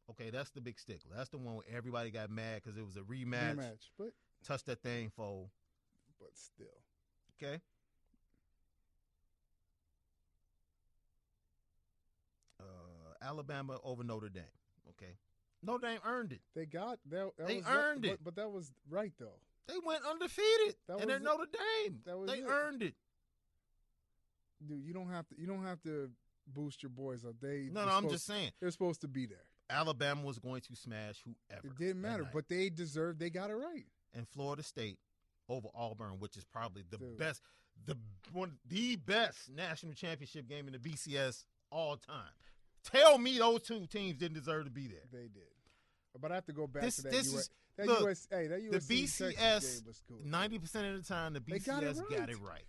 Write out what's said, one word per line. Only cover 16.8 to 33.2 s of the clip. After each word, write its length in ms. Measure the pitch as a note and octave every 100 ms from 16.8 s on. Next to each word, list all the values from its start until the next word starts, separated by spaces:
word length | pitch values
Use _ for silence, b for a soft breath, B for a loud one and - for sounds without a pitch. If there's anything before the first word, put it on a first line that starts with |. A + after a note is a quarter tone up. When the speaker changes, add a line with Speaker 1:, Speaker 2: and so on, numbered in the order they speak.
| A3+ A#3+ C#3
Speaker 2:
that. 220 | F3 G3 -
That 100 | E3+
Speaker 1:
They 100 | A3
Speaker 2:
was 80 | F#3
Speaker 1:
earned 360 | C#4 D4 C#4+ G#3+
Speaker 2:
right, 80 |
Speaker 1:
it. 100 | F#3
Speaker 2:
but, 120 | D#3+ F3+
but 60 |
that 100 | G#3+
was 200 | G3 C#3+ - C#3
right 220 | F3+ G#3+ -
though. 200 | A2 F2+ _ _ -
Speaker 1:
They 80 | F4 E4
went 200 | D#4 D4
undefeated. 680 | D#4+ F4 - G#4+ A4 G#4 - -
Speaker 2:
That 100 | F#3+
Speaker 1:
And 40 | G#3+
Speaker 2:
was 80 | C4+
Speaker 1:
at 60 |
Speaker 2:
it. 20 |
Speaker 1:
Notre 220 | D4 D#4 D4+
Dame, 540 | A4+ G#4+ A4 G#4 C#3+ F3
Speaker 2:
That 120 | F#3
was 120 | G3
Speaker 1:
they 80 | B3+
Speaker 2:
it. 80 | C4
Speaker 1:
earned 360 | C#4+ D4 C4+
it. 120 | F#3 - _ _ _ _ _ _ _ _ _ _ _ _ _ _ _ - D3+
Speaker 2:
Dude, 180 | D3 D3
you 80 |
don't 160 | F#3 F3+
have 180 | F3 D#3
to. 80 | D3
You 100 | F3
don't 160 | G3 F#3+
have 160 | E3+
to 260 | D#3+ D3+ C3+ A#2 _ _ C#3+
boost 340 | C3+ D3 -
your 80 | C3+
boys 360 | B2 C3+ B2 A#2+
up. 100 | A#2
They 280 | C#3 C#3+ C3+
Speaker 1:
No, 100 | G3+
Speaker 2:
were 40 | G3+
Speaker 1:
no, 40 |
I'm 60 | F#3+
Speaker 2:
supposed 100 | G3+
Speaker 1:
just 120 | E3+ -
saying. 260 | G#3 C3 -
Speaker 2:
They're 120 | F3+
supposed 300 | - F3+ D#3
to 60 | C#3+
be 180 | C3+ A#2+
there. 180 | F#2 - _ -
Speaker 1:
Alabama 540 | C3+ D#3+ C3 C#3+ D3
was 160 | C#3 B2
going 220 | B2+ B2+
to 140 | - A#2+
smash 440 | B2 G#2+ G#2+ G#2 A#2
whoever 420 | A#2 - - C#3
Speaker 2:
It 80 | C3
didn't 240 | F3+ F#3
Speaker 1:
that 60 | G#3
Speaker 2:
matter, 160 | G#3+
Speaker 1:
night. 80 | C3+
Speaker 2:
but 140 | D3 -
they 220 | F3+ G3
deserved. 500 | E3 E3 D3+ E3+
They 100 | D#3+